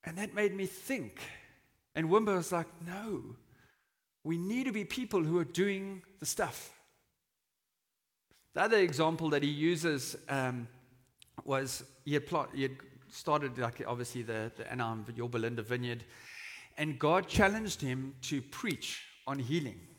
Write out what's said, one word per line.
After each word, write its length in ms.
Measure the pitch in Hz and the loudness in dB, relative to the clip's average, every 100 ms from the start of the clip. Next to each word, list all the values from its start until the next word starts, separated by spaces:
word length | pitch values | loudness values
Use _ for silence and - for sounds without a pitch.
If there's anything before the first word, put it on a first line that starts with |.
| - | -8
And 120 | 165 | -6
that 160 | 208 | -4
made 200 | 202 208 | 2 2
me 120 | 190 190 | 2 -4
think. 540 | - - 262 113 - - - - _ _ _ _ | -6 -4 -4 -4 -10 -14 -14 -20 _ _ _ _
And 140 | - 160 | -2 6
Wimber 280 | 202 214 190 | 6 6 2
was 160 | 165 | 2
like, 160 | 175 160 - 170 | -2 -2 -10 -10
"No, 500 | 185 220 165 110 117 _ - _ _ _ _ _ _ | -8 -6 -6 -6 -16 _ -20 _ _ _ _ _ _
we 140 | 156 170 | -4 -2
need 280 | 180 240 | 0 0
to 80 | 262 | 0
be 120 | 214 | -2
people 380 | 196 - 247 196 | -2 -4 0 2
who 140 | 156 175 | 4 2
are 60 | |
doing 580 | 147 - 202 196 196 190 - - | 2 2 2 2 -4 -10 -14 -8
the 60 | 156 | -4
stuff." 440 | - 170 - - - _ _ _ _ _ _ _ _ _ _ _ _ _ _ _ _ _ | 0 -2 -2 -14 -20 _ _ _ _ _ _ _ _ _ _ _ _ _ _ _ _ _
The 100 | - | 0
other 160 | 208 220 | 6 8
example 520 | 180 143 160 165 160 | 6 6 2 2 2
that 120 | 143 | 2
he 60 | 143 | 2
uses, 680 | 147 160 175 165 143 131 - - | 2 2 4 2 0 -2 -8 -2
um, 400 | 139 131 123 120 - _ - _ _ - - | 0 0 -2 -8 -14 _ -20 _ _ -18 -14
was 380 | - 135 135 - - - | -2 0 0 -6 -10 -12
he 100 | - | 0
had 120 | 143 143 | 0 2
plot-, 280 | 165 135 | -2 -2
he 80 | 139 | -2
had 140 | 135 135 - - - | -2 -4 -16 -20 -18
started, 500 | - - 147 143 123 | -8 0 2 0 -2
like, 240 | 117 117 120 | -4 -2 -6
obviously 360 | 120 120 127 | -4 -4 -6
the, 300 | 113 110 110 - | -4 -4 -4 -6
the 140 | 117 | -8
Anaheim, 340 | 123 117 113 107 117 | -4 -2 -4 -8 -6
your 120 | 120 | -4
Belinda 340 | 120 117 120 | -2 -2 -2
Vineyard, 420 | 110 123 123 117 - - - - - - - - | -2 -2 -2 -4 -8 -18 -18 -14 -14 -14 -16 -4
and 220 | 151 131 | -4 2
God 280 | 151 180 196 | 4 4 4
challenged 540 | - 202 214 214 - | 6 6 4 -4 -4
him 340 | 135 131 135 135 | -2 -2 -4 -8
to 200 | - 143 | -4 -4
preach 640 | 127 - 226 160 - - - - - | -4 -4 -2 -2 -4 -10 -12 -14 -6
on 140 | 139 | -4
healing. 400 | 123 165 135 92 90 | 0 0 0 -10 -18